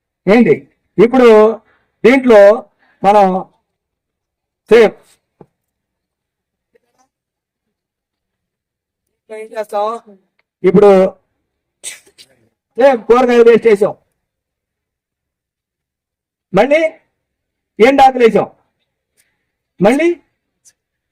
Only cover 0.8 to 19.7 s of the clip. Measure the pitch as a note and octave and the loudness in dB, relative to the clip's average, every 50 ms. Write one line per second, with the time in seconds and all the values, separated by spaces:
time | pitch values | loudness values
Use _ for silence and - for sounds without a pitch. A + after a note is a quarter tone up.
0.8 | _ _ - - G3+ A#3 B3+ C4 B3 A#3 A3 G#3+ G#3+ A3 A3 G#3+ _ _ _ _ | _ _ -2 -2 -2 0 0 0 2 4 4 4 2 0 -2 -8 _ _ _ _
1.8 | _ _ _ _ - A3 C4 C#4 C4 B3 A3+ G#3 G3+ G3+ A3 B3 - _ _ _ | _ _ _ _ -2 -2 0 0 0 2 4 4 4 4 2 0 -6 _ _ _
2.8 | _ _ _ - - F#3+ G#3 G#3 G3 F#3+ F#3 F#3+ - _ _ _ _ _ _ _ | _ _ _ -6 -4 -2 0 0 0 0 -2 -6 -10 _ _ _ _ _ _ _
3.8 | _ _ _ _ _ _ _ _ _ _ _ _ _ _ _ _ _ - G#3 A#3+ | _ _ _ _ _ _ _ _ _ _ _ _ _ _ _ _ _ 0 2 2
4.8 | A3 F#3+ - _ _ _ _ _ _ _ _ _ - _ _ _ _ _ _ _ | 2 0 -2 _ _ _ _ _ _ _ _ _ -20 _ _ _ _ _ _ _
5.8 | _ _ _ _ _ _ _ _ _ _ _ _ _ _ _ _ _ _ _ _ | _ _ _ _ _ _ _ _ _ _ _ _ _ _ _ _ _ _ _ _
6.8 | _ _ _ _ C4 C4 _ _ _ _ _ _ _ _ _ _ _ _ _ _ | _ _ _ _ _ _ _ _ _ _ _ _ _ _ _ _ _ _ _ _
7.8 | _ _ _ _ _ _ _ _ _ _ _ _ _ _ _ _ _ _ _ _ | _ _ _ _ _ _ _ _ _ _ _ _ _ _ _ _ _ _ _ _
8.8 | _ _ _ _ _ _ _ _ _ - A3 A3 A3 A3 A3+ A3 G#3 - A3+ G3+ | _ _ _ _ _ _ _ _ _ -20 -20 -20 -20 -18 -16 -16 -16 -12 -10 -8
9.8 | G#3 G#3+ A#3 A3+ _ G#3+ G3 F#3+ _ _ _ _ _ _ _ _ - F#3 F3+ F#3 | -8 -8 -10 -12 _ _ -20 _ _ _ _ _ _ _ _ _ -6 -2 0 2
10.8 | G3+ G3+ G3 F#3+ F#3+ F#3 - _ _ _ _ _ _ _ _ _ _ _ _ _ | 2 2 2 2 0 -4 -6 _ _ _ _ _ _ _ _ _ _ _ _ _
11.8 | - - - - _ _ _ _ _ _ _ _ _ _ _ _ _ _ - A3 | -20 -20 -20 -20 _ _ _ _ _ _ _ _ _ _ _ _ _ _ -8 -2
12.8 | B3+ C#4 C4 A3+ - - A#3 B3 B3+ A#3+ A#3+ A#3+ A#3 A#3 A#3 G#3+ - A3+ G#3 G3+ | -2 -2 -2 -2 -2 -2 -2 0 0 -2 0 2 2 2 2 2 0 0 -2 0
13.8 | G#3 E3 C3 _ _ _ _ _ _ _ _ _ _ _ _ _ _ _ _ _ | -2 -6 -6 _ _ _ _ _ _ _ _ _ _ _ _ _ _ _ _ _
14.8 | _ _ _ _ _ _ _ _ _ _ _ _ _ _ _ _ _ _ _ _ | _ _ _ _ _ _ _ _ _ _ _ _ _ _ _ _ _ _ _ _
15.8 | _ _ _ _ _ _ _ _ _ _ _ _ _ _ - F3+ A3+ C#4 C#4+ D#4+ | _ _ _ _ _ _ _ _ _ _ _ _ _ _ -4 -4 -2 -2 -2 -4
16.8 | D#4+ D#4 - _ _ _ _ _ _ _ _ _ _ _ _ _ _ _ _ - | -4 -6 -10 _ _ _ _ _ _ _ _ _ _ _ _ _ _ _ _ -2
17.8 | G#3 C4 C#4 C#4 C4+ C4+ C4 B3+ A#3+ A3+ - F#3 - - _ _ _ _ _ _ | -2 0 2 2 0 0 0 0 -2 -2 0 -2 -6 -6 _ _ _ _ _ _
18.8 | _ _ _ _ _ _ _ _ _ _ _ _ _ _ _ _ _ _ | _ _ _ _ _ _ _ _ _ _ _ _ _ _ _ _ _ _